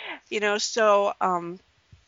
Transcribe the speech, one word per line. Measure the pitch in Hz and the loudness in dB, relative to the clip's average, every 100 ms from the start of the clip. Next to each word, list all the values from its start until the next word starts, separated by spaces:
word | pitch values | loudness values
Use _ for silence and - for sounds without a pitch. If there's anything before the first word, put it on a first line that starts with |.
| - 311 - | -14 -16 -8
You | 220 | -4
know, | 208 208 | -2 -2
so, | - - 220 202 202 - | -2 2 4 4 2 0
um, | 190 180 170 185 _ _ _ - | 0 0 -4 -12 _ _ _ -20